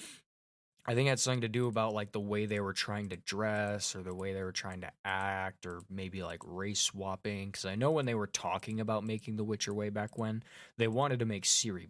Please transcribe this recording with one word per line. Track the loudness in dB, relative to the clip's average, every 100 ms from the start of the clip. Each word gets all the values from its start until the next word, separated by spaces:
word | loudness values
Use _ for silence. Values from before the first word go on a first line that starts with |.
| -16 -16 _ _ _ _ _ _ 0
I | 4
think | 4
it |
had | 4
something | 4 2
to | 2
do | 2 2
about, | 4 2
like, | 2 -2
the | -2
way | 0 2 2
they | 2
were | 0
trying | 0 -2 -2 -4
to | -6
dress | -4 0 2 2 2 0 -2 -4
or |
the | -6 -4
way | -2
they | -2
were | -2
trying | -4 -6 -6
to | -10 -6
act | -2 0 0 0 -2 -6 -8
or | -8 -8
maybe, | -6 -4 -4
like, | -6 -6 -8
race | -6 -2 0
swapping. | 0 0 -4 -4 -4 -4 -4
'Cause | -4 -4
I | 2
know | 2
when | 4 2
they | 0
were | 0
talking | -2 0 -2 -2 -2
about | 0 0
making | 0 -4 -2 -2
The |
Witcher | -2 0 0
way | 0 0
back | 0 -2 -2
when, | -2 -2 -6 -14 -8 2
they | 4
wanted | 4 4 4
to | 2
make | 2
Ciri | 4 4 2 -2